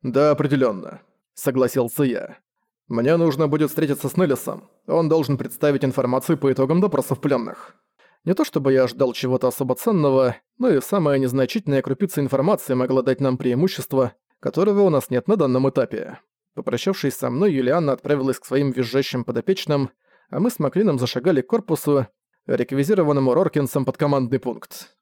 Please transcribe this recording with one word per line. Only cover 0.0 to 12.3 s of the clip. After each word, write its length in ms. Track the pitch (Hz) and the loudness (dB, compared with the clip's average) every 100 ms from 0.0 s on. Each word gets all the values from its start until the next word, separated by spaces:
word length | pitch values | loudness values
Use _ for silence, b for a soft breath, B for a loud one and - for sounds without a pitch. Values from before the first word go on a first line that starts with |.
"Да, 300 | 123 127 151 | 0 2 4
определённо", — 680 | 147 143 135 127 98 - - _ _ _ - | 2 2 2 0 0 -10 -18 _ _ _ -6
согласился 680 | - 127 127 135 120 - | -2 0 0 0 -4 0
я. 340 | 139 110 - - _ _ _ _ _ | 0 0 -8 -16 _ _ _ _ _
"Мне 280 | 117 123 165 | -2 2 4
нужно 300 | 165 135 151 | 2 2 0
будет 220 | 151 151 | 2 0
встретиться 400 | - 156 143 135 | 0 -2 -2 -2
с 80 | - | 0
Неллисом. 460 | 180 123 - 101 - _ - | 0 0 -4 -12 -16 _ -2
Он 200 | 156 160 | 0 2
должен 300 | 160 139 139 | 2 2 -2
представить 480 | - - 147 139 139 | -4 -2 0 2 0
информацию 520 | 127 123 127 - 165 | 0 0 -2 0 0
по 140 | 139 | 2
итогам 300 | 131 135 165 | 2 2 2
допросов 400 | 196 147 127 131 | 2 0 -2 -2
плённых". 540 | 147 131 113 - - _ _ _ b b - | 0 -2 -2 -12 -18 _ _ _ b b -4
Не 80 | |
то 100 | 190 | -2
чтобы 300 | 311 156 135 | 0 0 2
я 100 | 135 | 4
ожидал 300 | 123 120 131 | 2 2 -2
чего-то 340 | 120 127 127 127 | 0 -2 0 0
особо 280 | 120 131 127 | -2 -2 -2
ценного, 600 | - 202 147 131 127 120 _ _ | 0 2 4 4 2 -2 _ _
но 120 | 247 | 2
и 120 | 151 | 2
самая 360 | - 202 151 139 | 0 0 2 2
незначительная 640 | 131 127 127 226 196 139 | 0 0 0 -2 0 -2
крупица 380 | 131 135 196 - | 0 -2 -2 -2
информации 520 | 135 | -2